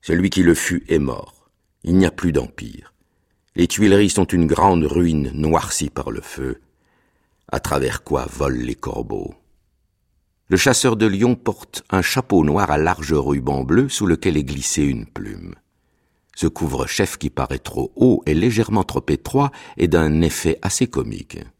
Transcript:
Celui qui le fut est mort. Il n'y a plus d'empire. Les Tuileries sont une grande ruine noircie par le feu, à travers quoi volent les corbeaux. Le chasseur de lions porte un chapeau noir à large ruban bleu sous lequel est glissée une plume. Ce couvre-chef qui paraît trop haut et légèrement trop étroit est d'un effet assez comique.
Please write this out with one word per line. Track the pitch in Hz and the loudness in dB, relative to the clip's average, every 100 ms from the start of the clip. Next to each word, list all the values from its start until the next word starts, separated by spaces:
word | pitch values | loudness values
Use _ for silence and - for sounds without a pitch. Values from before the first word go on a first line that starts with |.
Celui | - 85 95 | 0 0 2
qui | 92 | 4
le | 87 | 4
fut | 82 - 87 - | 4 2 -4 0
est | 80 | 0
mort. | 69 60 - _ _ _ _ _ | 0 -6 -12 _ _ _ _ _
Il | - 90 | 0 4
n'y | 92 | 4
a | |
plus | - 90 | 2 0
d'empire. | 73 60 - 57 50 - _ _ _ _ _ _ - | 0 -2 -10 -16 -16 -20 _ _ _ _ _ _ -2
Les | 87 | 0
Tuileries | - 104 98 104 | 2 4 6 4
sont | 95 90 | 2 0
une | 90 80 | 2 2
grande | - 95 90 | 4 4 4
ruine | 76 76 87 78 69 | 2 2 2 2 -2
noircie | 69 76 80 - - 76 | -2 0 0 0 -6 -6
par | 69 65 | -6 -8
le | 57 | -10
feu, | - - 65 58 _ _ _ _ _ _ _ _ _ | -12 -10 -8 -8 _ _ _ _ _ _ _ _ _
à | - | -6
travers | - 73 65 - | -2 -2 -2 -4
quoi | - 71 62 | -4 -4 -4
volent | - 69 62 | -4 -2 -2
les | 60 58 | -6 -8
corbeaux. | - - 55 52 50 - _ _ _ _ _ _ _ _ _ _ _ | -8 -8 -8 -8 -10 -14 _ _ _ _ _ _ _ _ _ _ _
Le | 92 | 2
chasseur | - 123 131 113 | 4 4 2 2
de | 110 | 2
lions | 98 120 123 | 2 2 0
porte | - 104 - - - | -2 -6 -10 -16 -2
un | 92 | -2
chapeau | 87 - - 95 | 0 -2 2 2
noir | 76 78 95 | 4 2 0
à | 76 | 0
large | 80 87 73 | 0 -2 -2
ruban | 76 69 71 65 69 | 0 0 -2 0 -4
bleu | 65 90 135 | 0 2 2
sous | - 101 | 0 0
lequel | 80 98 76 | 0 2 -2
est | |
glissée | 67 69 64 - | -2 -6 -6 0
une | 73 62 53 | 0 -2 -8
plume. | - 50 50 50 - _ _ _ _ _ _ _ - | -12 -12 -12 -16 -18 _ _ _ _ _ _ _ -2
Ce | 85 | -2
couvre-chef | - 80 65 65 - - - | -2 -6 -4 -4 -2 -2 -2
qui | 76 | -8
paraît | - 65 65 | -4 -4 -6
trop | - - - - | -8 -8 -8 2
haut | 127 110 - | 4 4 2
et | |
légèrement | 76 110 110 110 107 | 2 2 0 0 0
trop | 92 - - | -2 -4 -2
étroit | 71 - 135 139 - - - | -4 -2 -2 -2 -4 -20 -2
est | 87 | 2
d'un | 85 78 78 | 4 4 2
effet | 82 - 82 - | 2 0 -2 -2
assez | - - 120 | -4 -2 -2
comique. | - 62 50 - 50 - _ | -2 -6 -8 -14 -18 -18 _